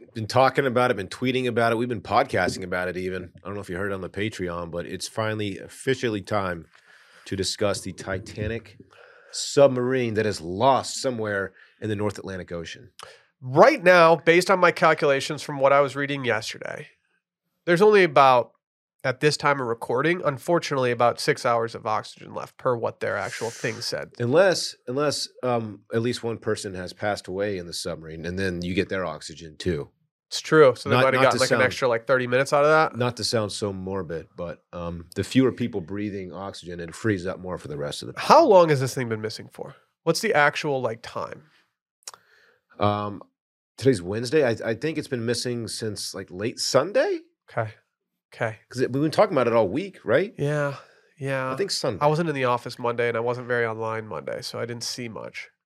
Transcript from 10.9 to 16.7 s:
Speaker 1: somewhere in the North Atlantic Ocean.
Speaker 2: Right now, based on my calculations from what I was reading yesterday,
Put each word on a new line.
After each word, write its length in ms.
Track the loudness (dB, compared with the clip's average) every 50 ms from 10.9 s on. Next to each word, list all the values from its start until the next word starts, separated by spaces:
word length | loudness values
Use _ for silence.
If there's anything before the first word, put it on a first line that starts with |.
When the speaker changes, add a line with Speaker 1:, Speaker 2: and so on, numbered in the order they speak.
| -6 -4
Speaker 1:
somewhere 520 | -4 -4 -4 -4 -4 -4 -2 -2 -4 -6 _ _ -20 _ _ -8
in 80 | -6 -4
the 60 | -4
North 220 | -2 -2 -4 -4 -6
Atlantic 340 | -10 -10 -10 -10 -10 -10
Ocean. 400 | -10 -10 -10 -10 -14 -16 -20 -20 _ -20 -20 -20 -20 -20 _ _ _ _
Speaker 2:
Right 400 | -8 2 8 8 8 8 8 6 6
now, 320 | 6 8 8 8 8 6
based 340 | 4 4 4 4 4 4 2
on 100 | 2 4
my 120 | 4 4
calculations 720 | 4 4 4 4 4 4 2 2 2 2 0 -4 -8 -8
from 180 | -8 -8 -4 2
what 120 | 4 6
I 80 | 6 6
was 140 | 4 2 0
reading 300 | -4 -6 -4 -4 -4 -2
yesterday, 600 | 0 -2 -2 -2 -6 -10 -10 -10 -12